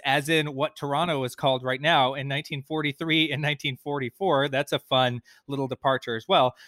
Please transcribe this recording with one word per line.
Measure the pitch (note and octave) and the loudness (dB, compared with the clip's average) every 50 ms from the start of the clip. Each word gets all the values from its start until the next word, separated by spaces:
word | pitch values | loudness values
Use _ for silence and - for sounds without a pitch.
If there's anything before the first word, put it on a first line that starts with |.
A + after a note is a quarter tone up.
| - | 0
as | C#3 C3+ D3+ C3+ D3+ | 0 0 0 2 2
in | E3 D#3 D3+ D3+ C#3 | 2 2 0 0 -2
what | C3 D3 D3 - | -2 -2 -4 -4
Toronto | - D3+ C#3+ C#3 D3 E3+ F3 D#3 C3+ C3 | -6 -4 -2 -2 0 0 0 0 -2 -2
is | B2 - | -4 -4
called | - - C#3 C3 B2+ B2 | 0 0 2 2 2 0
right | B2+ C3 C3 | -2 -4 0
now, | C#3+ D#3+ E3+ D3 C3 C3 C3+ | 2 2 4 4 4 4 2
in | C#3+ C3+ | -2 -4
nineteen | C#3 C3+ D3 D#3 - D#3+ C#3 | -4 -4 -6 -6 -6 -8 -8
forty-three | C3 - D#3 D#3 D3 C#3+ C#3 - E3+ E3 D#3 D#3+ D#3 D3 | -6 -4 -4 -2 -2 -2 -4 -4 -2 0 2 2 2 2
and | C#3+ C#3 | 0 -2
nineteen | D3+ D3 D3 - - C#3+ B2+ | -2 -2 -2 -2 -4 -6 -6
forty-four. | - - D3 C#3+ C#3+ C3 A#2 - - G3 F#3 D3+ C3+ C#3 C#3+ | -6 -6 -6 -4 -4 -4 -6 -6 -2 0 2 2 2 2 2
That's | C3+ C3+ D3 - | 0 -2 -2 0
a | D#3 C3+ | -2 -4
fun | - _ C3+ B2+ B2+ B2 B2 A#2+ - _ - _ _ | -2 _ 2 2 2 2 0 -4 -8 _ -20 _ _
little | - C#3 C3+ C3+ | -8 -6 -4 -4
departure | C3 B2+ - - C#3 C3+ B2 - B2+ A#2 | -4 -6 -2 0 0 0 0 -2 -4 -6
as | A2+ - | -6 -2
well. | - G3 E3 C3 B2+ - - - | 2 4 4 4 4 2 -4 -12